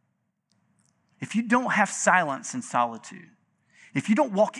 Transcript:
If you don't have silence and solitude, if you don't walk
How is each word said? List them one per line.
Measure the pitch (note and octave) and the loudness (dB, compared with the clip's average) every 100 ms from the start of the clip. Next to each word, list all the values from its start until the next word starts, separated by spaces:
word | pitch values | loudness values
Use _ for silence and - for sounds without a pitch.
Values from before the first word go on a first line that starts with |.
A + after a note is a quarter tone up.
| _ _ _ _ _ _ _ _ _ _ _ - | _ _ _ _ _ _ _ _ _ _ _ -14
If | - | -6
you | G#3 | -4
don't | A#3 B3 B3 | 2 0 2
have | - G3 | 0 0
silence | - - F#3 D#3 C3+ - | 0 2 2 2 -4 -8
and | C3 | -10
solitude, | - C3 A#2+ A2+ - - F2 _ _ _ _ _ - | -2 0 0 -2 -14 -20 -20 _ _ _ _ _ -8
if | C#3+ D#3+ | -4 0
you | |
don't | G#3+ C#4 | 2 2
walk | F#3+ G#3+ - | 2 0 0